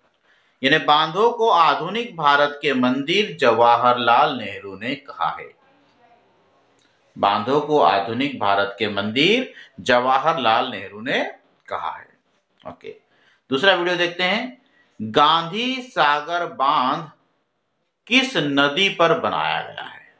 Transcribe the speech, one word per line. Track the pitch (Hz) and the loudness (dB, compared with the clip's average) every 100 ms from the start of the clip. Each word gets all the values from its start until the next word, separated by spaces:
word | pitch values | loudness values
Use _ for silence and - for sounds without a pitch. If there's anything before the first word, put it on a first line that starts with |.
| _ _ _ _ _ _ | _ _ _ _ _ _
यानी | 131 151 | 2 2
बांधों | 143 151 160 180 240 | 4 2 2 2 0
को | 240 226 | 2 2
आधुनिक | 170 156 139 165 220 240 170 | 4 4 2 -2 -6 -8 0
भारत | 147 143 143 - | 4 4 2 -2
के | 147 | -2
मंदिर | 127 127 135 143 196 202 160 | 0 0 0 -2 -2 -2 0
जवाहरलाल | 123 113 117 117 123 120 117 123 151 123 | 2 4 4 4 4 2 2 2 2 -2
नेहरू | 101 98 98 95 | -10 -12 -14 -12
ने | 117 139 | -10 -10
कहा | - - 80 | -12 -6 -6
है। | - 67 _ _ _ _ _ _ _ _ _ _ _ _ _ _ _ _ - | -6 -16 _ _ _ _ _ _ _ _ _ _ _ _ _ _ _ _ -2
बांधों | 101 107 113 147 | 0 0 0 0
को | 147 147 | 2 2
आधुनिक | 101 98 113 117 143 117 | 4 2 -2 -4 -4 -2
भारत | 101 98 98 - | 0 0 -2 -4
के | 107 | -4
मंदिर | 101 107 120 175 240 254 - - - | -4 -4 0 2 0 -2 -12 -20 -8
जवाहरलाल | 110 123 127 131 156 160 113 117 127 | 0 2 2 0 0 0 2 0 0
नेहरू | 101 95 101 | -8 -12 -12
ने | 123 214 403 - _ _ - | -6 -4 -6 -10 _ _ -12
कहा | 95 80 | -8 -8
है। | - - _ _ _ _ _ | -10 -16 _ _ _ _ _
ओके, | - - 50 - _ _ _ _ - | -20 -18 -18 -20 _ _ _ _ -6
दूसरा | 131 196 | 0 2
वीडियो | 180 175 175 | 2 2 0
देखते | 170 175 | -2 -2
हैं। | 180 214 254 - _ _ _ - | -4 -4 -6 -14 _ _ _ -14
गांधी | 110 127 147 165 165 208 254 262 | -2 2 4 2 -2 -6 -6 -6
सागर | 254 175 147 147 151 175 165 | -6 0 2 0 -2 -6 -6
बांध | - 139 151 127 139 151 - _ _ _ _ _ _ _ _ - | -2 0 0 0 -4 -8 -20 _ _ _ _ _ _ _ _ -2
किस | 254 254 180 | 0 0 -2
नदी | 147 139 143 147 196 | -2 0 0 0 -2
पर | 165 165 160 | 2 2 2
बनाया | 107 82 78 80 | -2 -2 -2 -4
गया | - - | -6 -14
है? | - - - _ | -16 -18 -20 _